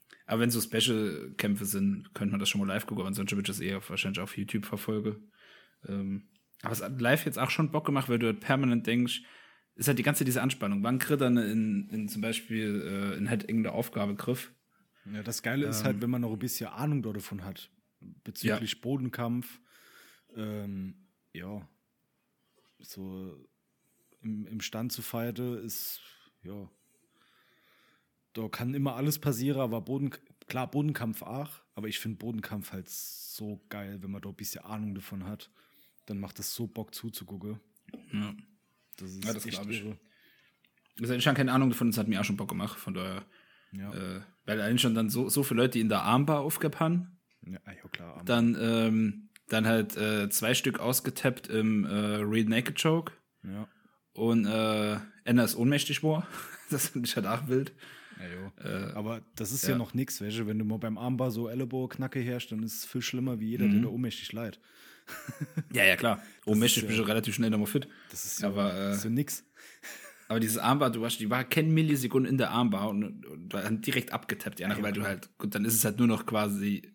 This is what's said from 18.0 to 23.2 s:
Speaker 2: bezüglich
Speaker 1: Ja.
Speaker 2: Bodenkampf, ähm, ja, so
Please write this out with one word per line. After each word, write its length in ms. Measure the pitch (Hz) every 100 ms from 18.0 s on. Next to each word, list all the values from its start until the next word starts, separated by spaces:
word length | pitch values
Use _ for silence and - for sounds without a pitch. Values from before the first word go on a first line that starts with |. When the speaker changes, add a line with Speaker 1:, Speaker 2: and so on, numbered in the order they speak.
| - -
Speaker 2:
bezüglich 500 | - - 107 107 110
Speaker 1:
Ja. 60 | -
Speaker 2:
Bodenkampf, 800 | 120 135 127 - 117 120 - - _ _ - - - _ _ 107
ähm, 580 | 107 104 101 98 95 - _ _ _
ja, 340 | 82 92 104 - _ _ _ _ _ _ _ _ _ _ _
so 640 | - 98 95 95